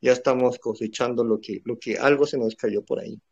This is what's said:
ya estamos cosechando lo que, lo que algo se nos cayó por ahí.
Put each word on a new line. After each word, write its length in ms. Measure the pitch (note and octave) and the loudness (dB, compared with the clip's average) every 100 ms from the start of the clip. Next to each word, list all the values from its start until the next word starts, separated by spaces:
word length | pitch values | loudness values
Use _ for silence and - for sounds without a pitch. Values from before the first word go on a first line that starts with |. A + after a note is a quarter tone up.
ya 100 | - | 4
estamos 460 | B2 C#3+ B2+ B2+ A#2+ | 2 4 2 2 0
cosechando 680 | - G#2+ A2 A2 B2 A#2+ | -6 -4 -6 -2 -2 0
lo 160 | A#2 A2 | 0 0
que, 220 | A2 G2 - | -2 -10 -6
lo 120 | A#2 | -8
que 220 | - G#2+ | -4 0
algo 260 | C3+ C#3+ C#3+ | 2 4 2
se 140 | C3+ | 0
nos 160 | A2+ A2+ | -4 -2
cayó 280 | A2+ G#2+ | -2 -2
por 160 | - - | -4 -6
ahí. 220 | - - _ | -6 -14 _